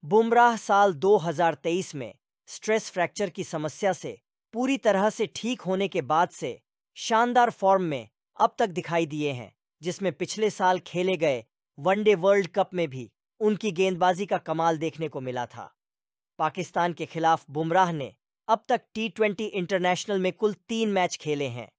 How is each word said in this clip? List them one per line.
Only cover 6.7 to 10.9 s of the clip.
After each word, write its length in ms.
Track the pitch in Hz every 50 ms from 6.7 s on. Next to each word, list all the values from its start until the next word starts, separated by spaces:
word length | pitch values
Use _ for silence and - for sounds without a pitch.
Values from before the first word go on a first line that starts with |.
| _ _ _ _ _
शानदार 560 | - - - 233 220 233 247 247 247 240 233
फॉर्म 320 | - - - 190 196 190 185
में 260 | 165 147 127 113 - _ _ _ _ _ -
अब 140 | 208 226 _ -
तक 100 | 240 214
दिखाई 380 | 170 175 170 - 165 170 165
दिए 260 | 156 147 151 147 147 135
हैं, 220 | 123 117 92 _ _ _ _ _ _ 147
जिसमें 300 | 175 175 - 196 185 151
पिछले 380 | _ 180 - - 202 214 208
साल 280 | 185 - 202 185 185 180
खेले 380 | - -